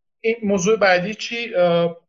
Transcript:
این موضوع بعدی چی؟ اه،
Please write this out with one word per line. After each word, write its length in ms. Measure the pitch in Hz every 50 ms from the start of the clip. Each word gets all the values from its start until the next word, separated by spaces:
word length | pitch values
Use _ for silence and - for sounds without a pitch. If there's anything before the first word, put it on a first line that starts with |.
| _ _ _ _
این 140 | - 226 226 233 220
موضوع 320 | 196 202 185 170 208 226
بعدی 380 | 196 202 190 180 180 180 214 214
چی؟ 420 | - - - 240 233 233 214 -
اه، 420 | 180 175 175 170 170 170 170 170 - _